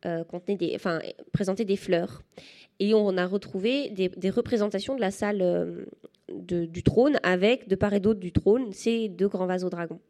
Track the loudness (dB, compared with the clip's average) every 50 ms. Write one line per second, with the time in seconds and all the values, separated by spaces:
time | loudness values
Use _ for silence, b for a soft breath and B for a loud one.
0 | -4 -4 -4 -4 -6 -6 -10 -10 -4 -4 -2 -2 -2 -4 -4 -4 -2 -2 -4 -2
1 | -4 -8 -14 -14 -18 -4 -2 -2 0 0 0 -2 0 0 0 -2 0 0 0 0
2 | 0 -4 -10 -16 -20 _ B B B B B B B B B _ 2 4 4 4
3 | 4 4 2 0 0 0 -2 -4 -6 -4 -6 -2 0 0 0 0 -2 -4 -2 -2
4 | -2 -2 -2 -2 -2 0 0 0 0 0 0 0 0 0 0 -4 -4 -4 -2 -2
5 | -2 -2 -2 -2 -2 -2 0 2 2 2 2 2 0 -2 -6 -10 -12 -14 -16 _
6 | -20 -20 _ _ _ -14 -12 -12 -6 -4 -2 -2 -2 -4 -6 0 0 4 6 6
7 | 6 6 4 2 2 2 2 4 4 4 2 2 0 -4 0 0 2 2 2 2
8 | 2 2 0 0 -4 -2 -2 2 4 4 4 4 2 -4 -8 -4 -2 0 0 0
9 | -2 -4 -2 -2 -2 0 0 -2 -2 -2 -2 -2 -2 -4 -4 -4 -8 -8 -8 -14
10 | _ _